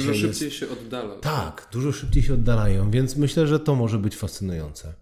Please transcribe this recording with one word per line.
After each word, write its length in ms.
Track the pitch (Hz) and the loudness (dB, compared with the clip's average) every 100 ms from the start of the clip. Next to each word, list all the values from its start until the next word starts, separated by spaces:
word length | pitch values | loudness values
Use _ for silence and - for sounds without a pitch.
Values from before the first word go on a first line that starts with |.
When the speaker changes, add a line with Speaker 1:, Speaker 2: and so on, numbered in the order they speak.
| 135 | -2
Speaker 1:
dzisiaj 20 | 104 | 0
Speaker 2:
szybciej 300 | 107 104 147 | -2 -4 -8
Speaker 1:
jest. 80 | - | -8
Speaker 2:
się 80 | 127 | -12
oddala. 460 | 120 113 123 107 98 | -12 -12 -10 -10 -8
Speaker 1:
Tak, 500 | 143 147 82 - - | -6 -6 -6 -10 -12
dużo 200 | 120 143 | -6 -4
szybciej 300 | 139 120 - | -4 0 4
się 120 | 120 | 6
oddalają, 560 | 127 113 113 104 95 104 | 6 6 4 4 4 4
więc 260 | 117 131 147 | 2 0 0
myślę, 300 | 143 - 151 | 0 2 2
że 140 | 151 | 2
to 140 | 151 | 2
może 240 | 135 113 110 | 0 2 0
być 180 | 101 - | -2 -4
fascynujące. 760 | 95 - 98 85 76 73 80 76 | -8 -6 -6 -6 -8 -12 -16 -16